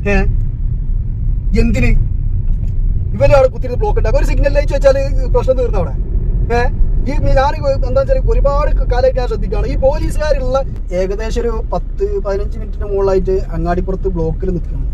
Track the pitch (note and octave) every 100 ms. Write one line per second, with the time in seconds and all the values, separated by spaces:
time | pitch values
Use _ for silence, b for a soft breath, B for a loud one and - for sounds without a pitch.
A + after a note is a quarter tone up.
0 | G3+ G3+ - - - - - - - -
1 | - - - - - G3+ A#3 B3+ B3 -
2 | - - - - - - - - - -
3 | - - C#4 C#4+ C4 - B3+ A#3+ G#3+ G#3+
4 | G#3+ G#3+ - - - C#4+ C#4 C#4 C4+ C4+
5 | C#4 - - B3 A3+ - D#3+ C#3+ E3+ -
6 | - - - - - A#3+ A#3+ - - -
7 | - D4 C4 C4+ C4+ - C#4+ C4+ C#4 C4
8 | C4+ C4 A3+ A3+ C#4 C#4 D4+ - - A#3+
9 | B3+ B3+ A#3+ A3 G#3 G#3 A3 B3 C4 D4+
10 | E4 - D4+ C#4 B3+ C4 C4+ - - F3
11 | F#3+ G3+ F#3 A#3 A#3 A3 - F3+ - -
12 | G3+ G#3 G3+ G3 - - - - G3+ G3
13 | G3 F#3+ F3 F#3 - E3 E3 F3 F#3 F#3
14 | F#3+ F3 D#3+ D#3 - F3 - - -